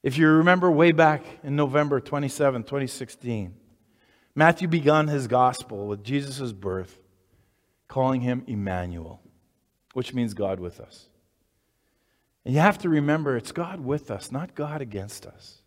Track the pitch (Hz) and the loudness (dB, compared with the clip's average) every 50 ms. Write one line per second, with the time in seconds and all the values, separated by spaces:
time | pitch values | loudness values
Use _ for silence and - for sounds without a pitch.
0 | - 139 127 151 160 156 156 160 160 175 180 185 180 180 160 147 165 175 160 151 | -4 -2 2 4 6 6 6 6 6 6 4 4 4 2 4 6 6 6 6 6
1 | 160 156 151 139 - - - - - 139 143 147 147 135 131 147 147 113 139 131 | 4 4 4 0 -6 -14 -20 -14 -8 -4 0 0 0 2 2 0 0 2 -2 -4
2 | - - 151 143 147 131 - - 147 139 131 120 110 - 139 143 135 123 - - | -2 -4 -6 -4 -4 -6 -2 0 0 0 0 -2 -6 -6 -6 -6 -6 -6 -8 -12
3 | 131 - - _ - 123 117 107 95 90 98 _ _ _ _ _ _ _ _ _ | -14 -14 -14 _ -8 -6 -6 -6 -6 -8 -12 _ _ _ _ _ _ _ _ _
4 | _ _ _ _ _ _ _ 143 156 165 165 - 185 170 165 170 139 143 151 156 | _ _ _ _ _ _ _ 4 4 4 4 2 -2 -2 0 2 4 4 4 4
5 | 151 151 147 139 127 110 120 127 127 123 123 - - - 110 101 101 104 104 101 | 4 2 -2 -4 -2 0 2 4 4 4 2 -2 -14 -12 -10 -8 -6 -6 -6 -8
6 | 101 113 135 143 139 139 135 135 135 120 107 95 101 95 92 95 90 90 - _ | -6 -4 -4 -4 -4 -6 -10 -8 -8 -8 -8 -8 -6 -6 -6 -6 -8 -10 -16 _
7 | _ _ _ _ _ _ _ _ _ _ _ _ _ _ _ _ _ _ - 131 | _ _ _ _ _ _ _ _ _ _ _ _ _ _ _ _ _ _ -2 -2
8 | 127 131 131 127 123 123 123 127 127 - 110 104 98 98 92 90 87 90 87 85 | 0 0 0 0 0 -2 -2 -2 -4 -6 -6 -4 -4 -2 -4 -4 -4 -6 -8 -10
9 | 80 82 - - _ _ _ _ _ _ _ _ _ _ _ _ _ _ _ 127 | -12 -14 -18 -20 _ _ _ _ _ _ _ _ _ _ _ _ _ _ _ -8
10 | 123 - 131 127 120 110 98 95 104 95 95 92 90 87 - - 85 _ - - | -8 -4 -4 -4 -4 -4 -4 -4 -4 -4 -4 -6 -8 -12 -12 -14 -20 _ -20 -20
11 | _ _ _ _ _ _ _ _ _ _ _ _ _ _ _ _ _ _ _ _ | _ _ _ _ _ _ _ _ _ _ _ _ _ _ _ _ _ _ _ _
12 | _ _ _ _ _ _ _ _ _ - 131 151 165 208 196 - - 175 156 147 | _ _ _ _ _ _ _ _ _ 0 2 4 4 4 4 2 -2 0 0 2
13 | 143 147 151 160 151 143 127 117 - - - - 170 165 196 180 135 127 143 147 | 2 2 0 0 0 -2 -2 -2 -4 -8 -8 -8 -8 -8 -8 -10 -6 -4 -6 -6
14 | 143 - 110 98 - - 120 139 170 180 _ - 147 147 151 151 139 113 104 98 | -6 -8 -10 -10 -10 -10 -8 -8 -8 -8 _ -10 -8 -8 -8 -10 -10 -10 -10 -10
15 | 95 107 - - - - - - - - - _ _ | -10 -10 -14 -18 -18 -20 -20 -20 -20 -20 -20 _ _